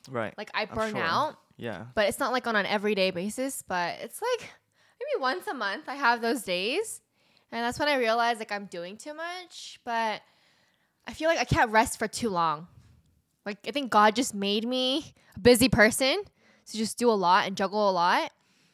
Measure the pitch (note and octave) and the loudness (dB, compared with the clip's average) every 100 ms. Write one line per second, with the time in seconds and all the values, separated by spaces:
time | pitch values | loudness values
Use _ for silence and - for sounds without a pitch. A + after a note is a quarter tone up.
0 | - B2 G#2+ - - G3 G#3+ A3 A3 G#3+ | -8 -4 -4 -6 -6 -6 -4 -4 -4 -2
1 | E3 G3 D4 - _ - A#2 F#2 A#2 A3 | 0 0 -2 -6 _ -12 -8 -8 -6 0
2 | G3+ A#3+ B3 B3+ A#3+ G#3 F#3+ G#3 G#3 G3+ | 0 0 -2 -2 0 0 0 0 0 0
3 | F#3+ F3+ G3+ A#3 C4+ - - F3+ E3+ - | 0 0 -6 -4 -6 -6 -6 -4 -4 -6
4 | A#3 - A#4 A#4+ - - _ _ _ - | -12 -6 -2 -2 -6 -20 _ _ _ -12
5 | C#5 A#4 B3+ F#4 - C#4 G3+ G#3+ - C#4 | -4 -2 -2 -2 -6 -6 -4 -6 -8 0
6 | A#3 A#3+ A3+ A#3 F#3+ F3+ G#3 E4 A4+ - | 2 2 0 -2 -2 -2 0 -2 -4 -10
7 | _ _ _ _ - A#3 A#3 B3 D4 C4+ | _ _ _ _ -12 -6 -4 -2 0 2
8 | A3+ A#3 A#3 A3+ A3 G3+ G3 F3 F3 G#3+ | 2 2 2 0 -4 -8 -8 -10 -10 -12
9 | D4+ D4+ E4+ F4+ F4+ - - - A#3+ A#3 | -12 -10 -10 -10 -14 -18 -18 -14 -6 -2
10 | A3+ G3+ _ _ _ _ _ _ _ _ | -2 -4 _ _ _ _ _ _ _ _
11 | - A#3 D#4+ D#4+ B3 E4 B3 A3 - - | -14 -2 0 0 2 2 4 4 2 0
12 | A3 - A#3 F3 E3 D3+ F3 - - _ | -6 -4 -2 0 0 -2 -8 -20 -20 _
13 | _ _ _ _ G3+ G#3 - C#4+ B3+ G#3+ | _ _ _ _ -12 -10 -6 -6 2 6
14 | G#3+ G#3+ C4+ G3+ G3 G#3 A#3 B3+ B3+ C#4+ | 6 4 -2 -2 -2 -2 -2 -2 0 -2
15 | - - _ - G#3 A#3+ B3 - G#3+ - | -6 -20 _ 2 6 6 6 6 6 6
16 | C4+ F4+ G4+ _ _ _ - G#3+ A3 - | 2 0 -4 _ _ _ -12 -4 -4 2
17 | A#3+ G#3 F3 G3 F#3 F#3+ G3 G#3 G3+ F3+ | 2 4 4 4 2 -2 -2 2 2 2
18 | F3 B3 D#4+ _ _ _ _ | 2 2 0 _ _ _ _